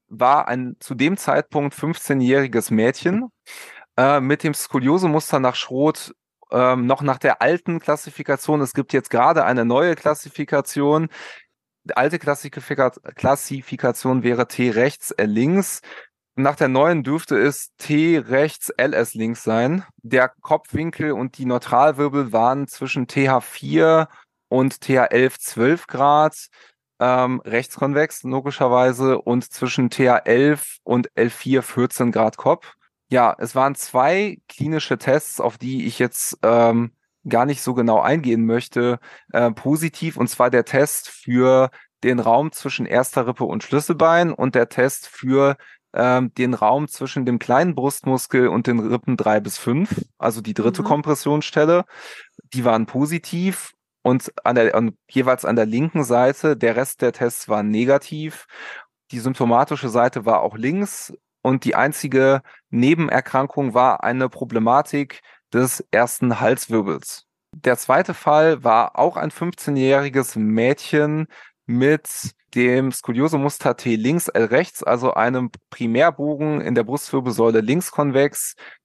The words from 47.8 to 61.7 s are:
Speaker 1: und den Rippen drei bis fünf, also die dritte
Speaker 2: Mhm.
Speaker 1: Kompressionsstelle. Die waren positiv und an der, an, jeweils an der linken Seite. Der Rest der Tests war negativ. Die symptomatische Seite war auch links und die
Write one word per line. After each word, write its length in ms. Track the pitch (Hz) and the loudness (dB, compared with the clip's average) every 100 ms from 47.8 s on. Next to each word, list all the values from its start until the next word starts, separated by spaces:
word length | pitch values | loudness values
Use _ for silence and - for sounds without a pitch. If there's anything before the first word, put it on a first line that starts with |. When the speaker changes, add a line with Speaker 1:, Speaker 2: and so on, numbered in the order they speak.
| 135 - 131 131 - 131 123 | -2 -2 -2 -2 0 2 2
Speaker 1:
und 200 | 98 123 | 2 0
den 120 | 117 | 0
Rippen 380 | 107 120 - 120 | 0 -2 -2 -2
drei 220 | 107 107 | 2 0
bis 180 | 104 - | 0 -6
fünf, 440 | - 131 208 - - - | -4 -2 -2 -4 -8 -4
also 240 | 113 113 | -4 -4
die 120 | 110 | -6
dritte 280 | 107 107 - | -2 -2 0
Speaker 2:
Mhm. 60 | 107 | 0
Speaker 1:
Kompressionsstelle. 960 | 151 151 143 143 151 - 156 156 175 - - - - - - - | 0 0 -2 0 -2 0 0 4 2 0 -10 -20 -20 -20 -20 -10
Die 120 | 127 120 | -2 2
waren 200 | 113 107 | 2 0
positiv 880 | 127 147 170 - 170 185 180 - _ _ _ | -2 -2 -2 -6 -4 -2 -4 -10 _ _ _
und 300 | 123 127 - - 120 | 0 0 -2 -4 0
an 100 | 123 | 4
der, 200 | 117 - | 4 4
an, 220 | 117 - _ | 0 -4 _
jeweils 360 | 131 127 127 - | 0 2 2 0
an 100 | 117 | 0
der 100 | 107 | 0
linken 380 | 117 160 165 | 0 0 0
Seite. 540 | 123 120 127 139 156 127 | 2 4 2 2 0 2
Der 180 | 117 113 | 0 0
Rest 260 | 135 - | -4 -2
der 120 | 123 | -2
Tests 360 | - 120 - - | 0 -4 -4 -4
war 140 | 107 | -2
negativ. 840 | 104 107 123 139 - 156 156 - - - - - - _ _ | 0 0 2 2 0 -10 -10 -12 -20 -20 -18 -18 -20 _ _
Die 80 | 123 | -6
symptomatische 720 | 123 131 120 117 143 147 127 | -4 0 2 4 2 -2 -2
Seite 360 | 117 123 123 107 | 2 2 0 0
war 160 | 98 | 2
auch 160 | 101 107 | 0 -2
links 560 | 123 185 202 - - - _ _ | -4 -2 -4 -8 -16 -20 _ _
und 220 | 127 131 | -2 -2
die 120 | - | 0